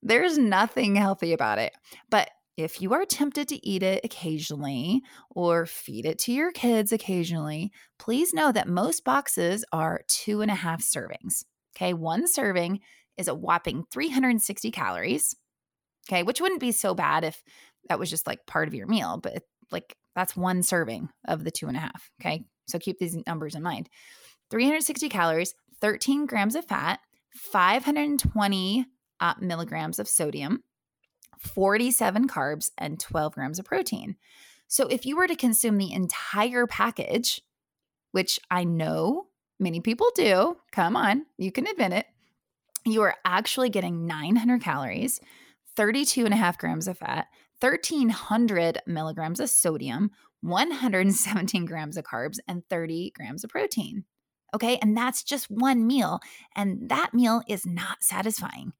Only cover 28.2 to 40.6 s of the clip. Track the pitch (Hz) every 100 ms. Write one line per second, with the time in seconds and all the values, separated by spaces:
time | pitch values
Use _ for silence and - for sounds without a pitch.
28.2 | - 214 202 196 185 220 254 _ _ _
29.2 | 175 - 185 165 165 160 156 170 202 -
30.2 | 156 143 143 196 _ _ _ _ _ _
31.2 | _ _ - - 190 208 240 240 214 196
32.2 | 262 - 139 151 - - 160 156 - 165
33.2 | 151 - 135 165 196 381 370 214 - 196
34.2 | _ - - - _ - 262 247 254 311
35.2 | 359 330 247 220 233 208 190 - 180 -
36.2 | - 202 226 247 240 - 214 - - 247
37.2 | 240 - _ _ _ _ _ _ _ 190
38.2 | 185 - - 180 175 165 160 160 165 302
39.2 | - _ _ _ 185 165 170 226 480 466
40.2 | 254 185 233 349